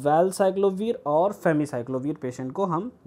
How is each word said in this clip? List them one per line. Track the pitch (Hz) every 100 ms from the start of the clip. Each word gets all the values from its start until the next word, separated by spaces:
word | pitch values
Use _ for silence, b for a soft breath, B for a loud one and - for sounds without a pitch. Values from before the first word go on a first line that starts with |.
| 143
valcyclovir | 156 185 185 190 190 196 190 226 240 147
और | 151 190
फेमिसाइक्लोवीर | 208 180 151 143 123 120 131 143 151
पेशेंट | 127 120 131
को | 156
हम | 196 165 240 -